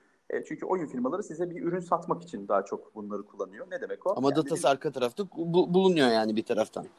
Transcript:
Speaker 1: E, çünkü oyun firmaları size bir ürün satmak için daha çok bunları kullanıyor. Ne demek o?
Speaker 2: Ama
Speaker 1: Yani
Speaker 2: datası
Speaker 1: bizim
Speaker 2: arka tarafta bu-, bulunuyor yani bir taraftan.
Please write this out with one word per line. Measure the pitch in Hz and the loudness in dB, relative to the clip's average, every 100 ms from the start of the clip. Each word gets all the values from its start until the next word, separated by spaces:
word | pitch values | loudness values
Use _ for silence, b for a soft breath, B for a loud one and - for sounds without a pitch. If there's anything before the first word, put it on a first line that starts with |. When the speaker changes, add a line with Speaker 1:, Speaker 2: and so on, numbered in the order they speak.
| _ _ - | _ _ -8
Speaker 1:
E, | - - | -6 -6
çünkü | 151 - | -8 -2
oyun | 185 143 | -2 -2
firmaları | 127 127 180 | -4 -2 -2
size | - 160 175 | -6 -6 -6
bir | 165 | -4
ürün | 170 180 | -4 -4
satmak | 180 165 - - | -2 -2 0 -4
için | - 104 101 | -4 -10 0
daha | 101 - | 0 0
çok | 107 - 107 | -6 -8 -12
bunları | 104 101 | -8 -8
kullanıyor. | 101 98 95 104 180 | -10 -10 -10 -10 -12
Ne | 180 | -10
demek | 98 98 - | -8 -6 -4
o? | 151 | 0
Speaker 2:
Ama | 135 | 2
Speaker 1:
Yani | 139 | 2
Speaker 2:
datası | 143 156 | 0 0
Speaker 1:
bizim | 165 | 2
Speaker 2:
arka | 135 156 | 2 0
tarafta | 135 123 - 196 - | -2 -2 -2 -6 -6
bu-, | 170 170 175 | 2 4 4
bulunuyor | 180 190 165 127 | 6 6 6 6
yani | 113 110 110 | 6 4 0
bir | - | 0
taraftan. | 117 107 - 80 | 0 0 -4 -12